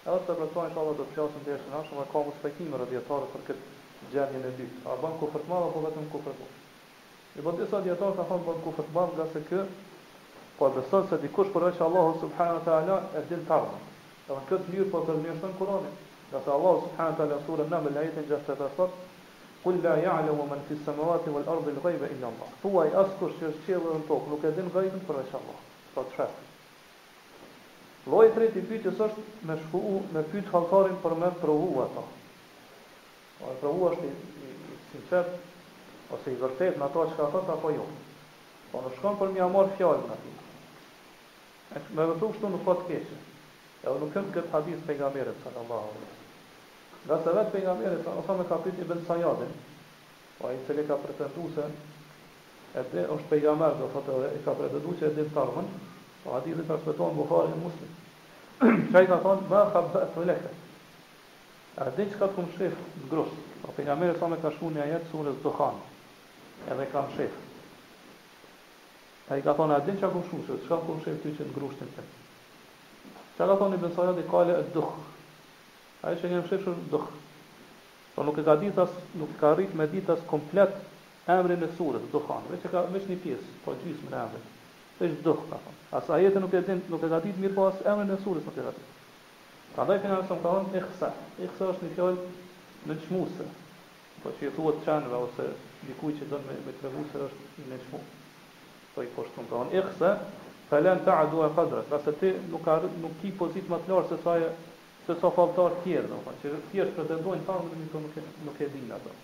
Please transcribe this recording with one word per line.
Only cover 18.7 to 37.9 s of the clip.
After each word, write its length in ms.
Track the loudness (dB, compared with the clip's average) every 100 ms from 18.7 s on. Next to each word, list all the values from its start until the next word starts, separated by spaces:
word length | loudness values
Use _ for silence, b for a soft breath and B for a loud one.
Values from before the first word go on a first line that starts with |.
| 0
thot: 240 | 0 0 -14 -18 B B B -4
"Kul 200 | 0 2
la 140 | 4 4
ya'lamu 440 | 4 2 2 0 0
man 160 | -4 -6
fi 80 | -6
s-samawati 600 | -4 -2 2 2 2 -2
wal 160 | 0 0
ardi 200 | 0 0
al-ghayba 360 | 0 0 -2 -4
illa 120 | -8
Allah." 180 | -8 -12 -6
Thuaj 280 | 2 4 6 6
askush 340 | 4 2 -4 -2
që 120 | -4
është 160 | -4 -2
qielli 240 | 0 2
dhe 80 | -2
në 80 | 0
tokë 240 | 0 0
nuk 100 | -2
e 80 | 0
din 220 | 0 0 0
ghaibin 300 | 0 -2 -4
përveç 300 | -4 -4 -8
Allah. 180 | -10 -14 -18 -20 -10
Pra 100 | -6
të 140 | -6 -2
shef. 240 | -4 -4 -18 -20 -20 -20 -20 -20 -20 -20 -20 -20 -20 -20 -20 -20 -20 -16 2
Lloji 220 | 10 10
i 40 | 10
tretë 240 | 4 2
i 80 | -2
pyetjes 320 | -2 -2 2
është 220 | 0 0 -10 -10 -6
me 80 | -6
shku, 200 | -2 -2 0 -2 0
me 100 | -2 -2
pyet 180 | -2 2
falltarin 460 | 2 6 6 6 4
për 100 | 0 2
me 140 | 0 2
provu 420 | 2 4 4 0 0
ata. 180 | -4 -10 -14 -20 -20 -20 -20 -20 -20 -20 -20 -20 -20 -20 -14
Po 120 | -10
e 80 | -4
provu 240 | 0 2 2
është 160 | 2 -4
i, 20 | -8 -12 -14
i, 60 | -14 -14 -14
i 60 | -16 -16
sinqert 1200 | -16 0 2 2 -4 -12 -20 -20 -20 -20 -20 -10
ose 200 | -8 -4
i 80 | -2
vërtet 380 | -2 2 0 2
në 100 | 0
ato 160 | 2 0
që 60 | 2
ka 100 | 0
thot 220 | 0 0
apo 180 | -2 0
jo. 140 | -2 -4